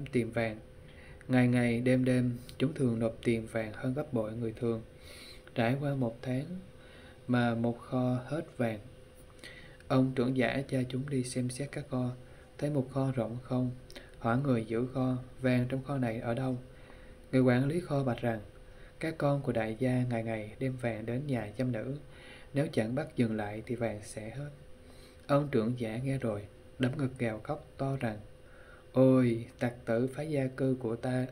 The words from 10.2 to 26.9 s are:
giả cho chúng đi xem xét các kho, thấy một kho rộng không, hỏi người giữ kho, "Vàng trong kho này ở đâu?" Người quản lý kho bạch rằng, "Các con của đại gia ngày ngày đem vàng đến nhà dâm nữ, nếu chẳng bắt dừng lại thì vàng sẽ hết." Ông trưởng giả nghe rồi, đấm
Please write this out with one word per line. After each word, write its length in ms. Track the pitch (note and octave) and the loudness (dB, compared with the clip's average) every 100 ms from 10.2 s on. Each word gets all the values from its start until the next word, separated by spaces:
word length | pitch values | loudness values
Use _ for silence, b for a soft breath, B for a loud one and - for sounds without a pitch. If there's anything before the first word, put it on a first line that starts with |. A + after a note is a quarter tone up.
| B2 C3 | 2 4
giả 240 | A#2+ C3 C#3 | 2 2 0
cho 160 | C3 B2+ | 0 0
chúng 200 | B2+ C#3+ | -2 -2
đi 140 | C3+ | -2
xem 260 | B2 C3 B2 | 0 -2 -2
xét 220 | - C#3 | -2 -6
các 140 | D3 C#3 | -6 -4
kho, 220 | B2+ B2 B2 B B B - | -2 -2 -4 B B B -4
thấy 120 | C#3+ | 0
một 180 | D3 C3 | 0 0
kho 200 | C3+ C3+ | 0 0
rộng 260 | B2 G#2+ B2 | 0 -2 -4
không, 280 | - B2+ B2+ B2 - B B B | -2 0 0 -2 -12 B B B
hỏi 180 | A2+ B2 | 0 2
người 280 | C#3+ A#2 A2 | 4 2 2
giữ 220 | A2+ B2+ | 0 0
kho, 240 | C3 C3 B2+ - - | 0 0 0 -4 -2
"Vàng 240 | B2+ B2 B2 | 2 4 2
trong 140 | C3+ | -2
kho 140 | C3 C#3 | -2 -2
này 220 | A#2+ A2+ | 0 0
ở 140 | B2 | -2
đâu?" 240 | A#2+ C3 B2+ - B B B B B B | 0 0 -2 -6 B B B B B B
Người 100 | C3 | 6
quản 260 | B2+ B2 C#3 | 8 6 4
lý 120 | F3 | 2
kho 240 | F3 C#3+ | 0 0
bạch 180 | C3+ A2+ | 2 0
rằng, 180 | A#2+ A2 G#2 - B B B B | 0 0 -4 -16 B B B B
"Các 160 | D#3+ D#3+ | -4 0
con 240 | C#3+ C#3+ | 2 2
của 100 | C3+ | 2
đại 240 | A2+ A2 A2 | 0 0 0
gia 240 | C3 B2+ | 2 4
ngày 200 | B2 A2+ | 2 0
ngày 320 | A2+ A2 G#2+ - | -2 -4 -4 -4
đem 180 | C3+ B2+ | -4 -2
vàng 280 | A#2+ G#2+ A2+ | -2 -2 -2
đến 220 | B2 D3 | -4 0
nhà 240 | A#2+ G#2 G#2 | -2 -2 -2
dâm 140 | B2+ | -2
nữ, 260 | A2+ B2 D3 - B B B B | -2 -4 -8 -10 B B B B
nếu 140 | C#3 D#3 | -2 0
chẳng 240 | - A2 C3 | 0 0 0
bắt 200 | D3+ - | -2 2
dừng 220 | A#2 G#2+ | 2 2
lại 260 | G#2 A2 A2+ | -4 -6 -6
thì 100 | A#2 | -2
vàng 240 | A2+ G#2 | -2 -4
sẽ 260 | G#2 A2 G#2+ | -8 -10 -10
hết." 200 | A#2+ D3 - - - B B B B B | -8 -10 -12 -18 -18 B B B B B
Ông 200 | C#3+ D3 | 2 4
trưởng 280 | B2+ A2 B2 | 2 2 0
giả 180 | A2 A2+ | -2 -2
nghe 200 | C3+ C3+ | -2 0
rồi, 280 | A2+ G#2 - - - - | 0 -2 -6 -16 -14 -2
đấm 120 | B2+ | 0